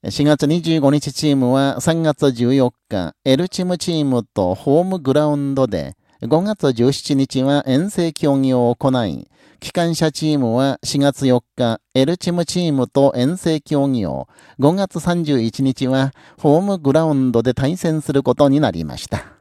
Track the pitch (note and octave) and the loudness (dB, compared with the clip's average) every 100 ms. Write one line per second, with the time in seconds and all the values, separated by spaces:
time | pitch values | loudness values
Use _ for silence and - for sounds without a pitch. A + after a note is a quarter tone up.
0 | - A2 D3 D3 C#3+ E3+ E3 E3 C#3 D3 | -8 0 2 2 2 0 0 2 2 0
1 | D3 - D#3 C#3 B2 C3+ C#3 B2+ E3+ E3 | -2 -4 0 2 2 2 0 -2 -2 0
2 | D#3+ C#3+ C#3+ A#2+ A#2+ C#3 B2 _ _ G#2 | 0 0 0 0 0 2 0 _ _ -6
3 | E2+ _ C#3 C3+ F3+ - F3+ F3+ - E3 | -6 _ 0 0 0 -4 -4 -2 -2 -2
4 | C#3+ B2 G#2+ - F2+ F#2 - D3 F#3 F#3+ | 0 0 -2 -2 -2 0 2 2 2 -2
5 | C3 C#3 D3+ D3 C#3+ C3+ B2+ F#2+ C2+ - | 0 2 2 0 -2 0 0 -2 -8 -14
6 | _ _ A#2 D3+ G3+ G#3 C#3+ A#2 A#2+ C#3 | _ _ -2 0 0 -2 -2 2 0 0
7 | - C#3 C3+ C3+ C3+ C#3+ C3+ C3 G3 - | -2 0 0 0 0 0 0 0 0 -2
8 | E3+ D3+ D3+ C#3 C3+ B2+ A#2+ A#2 C#3 B2+ | -4 -2 0 2 2 2 0 0 -2 0
9 | G#2+ C2+ G1+ _ _ _ - - E3+ D#3+ | -2 -6 -12 _ _ _ -8 -2 -2 0
10 | D#3+ - D#3 D3 A#2+ A#2 C#3 C3 - C#3+ | -2 0 -2 0 0 0 0 -2 -4 0
11 | C#3 - C#3 B2 _ - A#2+ A2+ _ B2+ | 0 0 2 0 _ -4 -2 -2 _ 0
12 | C3+ F3+ - F3 E3+ F3+ F3 C#3 B2 C#3 | 0 0 -2 -2 -2 -2 0 0 0 2
13 | C#3 B2 B2 F3+ E3+ D#3 - D3 C#3 B2+ | 2 2 -2 0 -2 -2 -2 0 0 0
14 | F2+ C2 - _ - - C3+ F#3 F#3+ E3+ | -2 -6 -10 _ -20 0 2 2 -2 -4
15 | E3+ F3 D#3 C#3 A2+ - C3+ B2 C3 C3 | -2 -2 0 0 0 -2 -2 -2 -2 0
16 | C3+ - - _ D3+ D3+ G3+ F#3+ D3 D3 | -2 -4 -20 _ 2 2 2 -2 2 2
17 | D#3+ C#3+ C3 A2+ A#2 B2 C3+ F3+ F3 D#3+ | 2 2 2 2 0 0 -2 -2 -2 -2
18 | D3 C#3 C3 B2+ C#3+ C#3 C3+ E2 D#2 - | 0 -2 0 4 4 4 2 -2 -8 -10
19 | - - - _ | -8 -8 -8 _